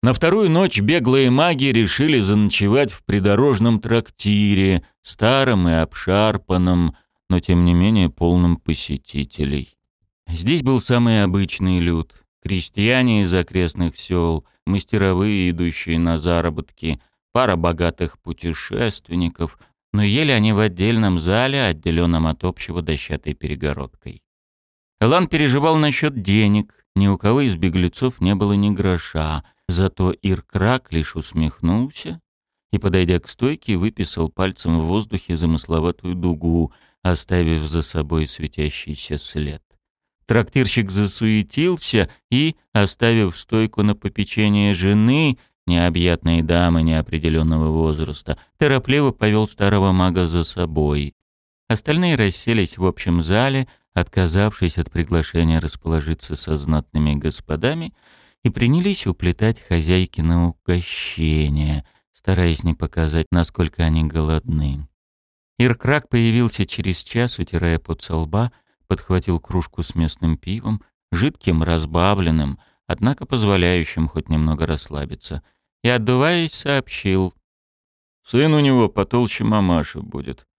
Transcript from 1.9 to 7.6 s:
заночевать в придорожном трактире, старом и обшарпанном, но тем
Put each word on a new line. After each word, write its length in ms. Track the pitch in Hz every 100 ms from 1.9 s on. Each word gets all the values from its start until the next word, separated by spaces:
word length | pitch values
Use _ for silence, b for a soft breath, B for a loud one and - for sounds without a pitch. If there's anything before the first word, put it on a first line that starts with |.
| - 139 120
заночевать 720 | 98 104 104 - 101 120 143
в 140 | -
придорожном 760 | - 101 98 101 143 113 117 110
трактире, 1040 | 113 117 110 _ 104 104 104 98 98 92 b b
старом 680 | - - 110 135 135 107 87
и 40 |
обшарпанном, 1200 | 82 80 - - 95 107 98 - 90 90 90 85 b b b _
но 80 | 90
тем 260 | - 87